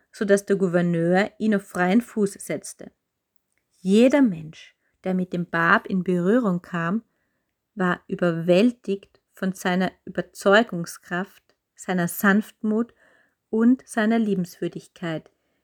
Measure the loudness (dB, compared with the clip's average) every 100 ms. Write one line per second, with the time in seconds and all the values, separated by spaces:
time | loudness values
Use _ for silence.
0 | _ -6 2 2 2 0 0 0 0 0
1 | 2 2 0 -2 0 0 -2 -2 0 2
2 | 0 -2 -4 -4 -10 -10 -10 -20 -20 _
3 | _ _ _ _ _ _ _ _ 2 4
4 | 6 4 2 0 -12 -18 -20 _ _ _
5 | -4 -4 -4 -6 -4 0 2 2 0 -4
6 | -2 0 2 2 0 -2 -4 -6 -4 -6
7 | -8 _ _ _ _ _ _ -4 -2 -2
8 | -6 -4 -2 -2 2 4 4 0 -6 -8
9 | _ _ _ -8 -8 -4 -2 -2 -2 -6
10 | -14 -10 -10 -4 4 4 4 -4 -10 -12
11 | -10 -8 -10 _ _ _ _ -14 -6 -2
12 | -2 0 2 2 0 _ -4 -2 -4 _
13 | _ _ _ _ _ 0 2 2 -2 -4
14 | 0 0 0 -2 -4 -8 -10 -10 -18 -12
15 | -10 -8 -12 _ _ _